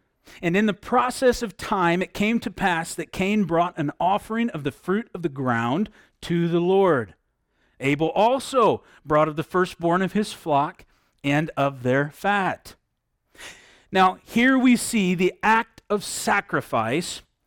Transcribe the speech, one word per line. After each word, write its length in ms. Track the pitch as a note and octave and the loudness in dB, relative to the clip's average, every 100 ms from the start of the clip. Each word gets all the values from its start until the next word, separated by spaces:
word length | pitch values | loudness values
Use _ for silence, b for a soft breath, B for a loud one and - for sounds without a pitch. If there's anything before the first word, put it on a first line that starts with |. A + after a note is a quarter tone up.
| _ _ B B | _ _ B B
And 120 | F3 F3+ | -2 0
in 120 | G#3+ | 0
the 60 | G3 | -2
process 680 | - B3 B3 - B3+ A#3 | -2 0 0 0 2 2
of 160 | A3+ - | -4 -10
time, 460 | - G3+ E3+ F3 | -4 0 2 0
it 100 | F#3 | -2
came 260 | - G#3 A#3 | -2 -2 -2
to 100 | A#3 | -4
pass 420 | - G3+ E3 E3+ | -4 -2 -2 -4
that 180 | - E3 | -8 -8
Cain 340 | - F#3+ G#3+ F3+ | -4 0 0 0
brought 300 | E3 F3 F3+ | 0 0 -2
an 120 | D3 - | -6 -2
offering 520 | E3+ G3+ - A3 A#3 | 0 -2 -2 -4 -4
of 120 | E3 | -4
the 80 | C#3 | -8
fruit 380 | - - G3 - | -6 -2 -2 -4
of 120 | - | -6
the 40 | E3+ | -6
ground 640 | C3+ B2+ A#2 A#2 D3 G#3 b b _ | -4 -2 0 0 -2 -4 b b _
to 260 | - E3+ E3+ | -4 -2 0
the 120 | E3+ | 0
Lord. 560 | F3 F#3+ F#3+ C#3+ G#2 - _ _ _ _ _ - | 2 4 4 2 -2 -10 _ _ _ _ _ -6
Abel 280 | C3+ C#3+ D#3+ | -2 0 0
also 760 | - A3 C4 - C4 G#3 A#2 b b C#3 | 2 2 2 -2 2 4 2 b b 0
brought 240 | D3+ D#3 | 2 2
of 80 | D3+ | 0
the 40 | |
firstborn 600 | D#3 F#3 F3+ - E3 F3 | -4 -2 -2 -2 0 0
of 100 | F#3 | 0
his 220 | G3+ G#3 | -2 -4
flock 500 | - E3 C#3 D3+ - _ _ _ _ | -6 -2 0 0 -6 _ _ _ _
and 260 | C#3+ C#3+ D#3 - | -2 0 -2 -2
of 260 | C#3 C3+ | -2 -2
their 280 | B2 C3+ C#3+ | 0 0 -2
fat. 680 | - G3 G3+ F#3 A#2+ - - _ _ _ _ _ B B B B B B | -4 -2 -2 -2 -6 -12 -20 _ _ _ _ _ B B B B B B
Now, 280 | F#3+ F#3 F#3 - | 2 2 2 -4
here 340 | A3+ B3 C4 | 2 4 4
we 160 | B3+ A#3+ | 4 4
see 400 | - A#3 F#3 F3+ | 2 0 0 2
the 180 | F3+ - | 0 0
act 400 | G3+ A3 A#3 _ - | 2 2 0 _ -6
of 140 | G#3 | -4
sacrifice 1160 | - - - G#3 - D#3+ - B2 A2 C#3+ F3 - - _ | -4 -6 -2 -2 -2 -4 -2 -2 -2 -2 -4 -10 -18 _